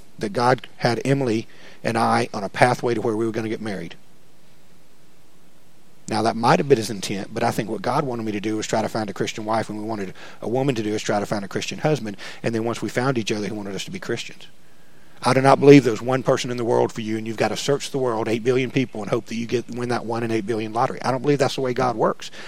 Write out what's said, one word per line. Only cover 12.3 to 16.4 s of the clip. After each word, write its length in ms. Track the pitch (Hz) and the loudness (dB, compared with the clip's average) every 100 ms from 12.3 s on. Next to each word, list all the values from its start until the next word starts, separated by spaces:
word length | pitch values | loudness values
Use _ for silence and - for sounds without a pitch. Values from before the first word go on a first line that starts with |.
| - | -6
and 120 | 117 | -2
then 80 | 113 | 0
once 180 | 117 110 | -2 -4
we 80 | 110 | -2
found 280 | 127 131 120 | 0 0 0
each 140 | 104 | 0
other, 140 | 107 | -2
he 60 | 101 | -4
wanted 240 | 107 98 | -6 -6
us 100 | 95 | -8
to 60 | - | -8
be 80 | 92 | -8
Christians. 480 | - 117 - - - - - - - - - - | -6 -6 -6 -12 -14 -14 -14 -14 -14 -14 -14 -2
I 100 | 123 | 4
do 80 | 131 | 6
not 180 | 135 127 | 8 10
believe 240 | 139 143 | 12 10
there's 180 | 117 107 | 8 0
one 200 | 120 131 | 0 0
person 300 | 135 127 | 2 0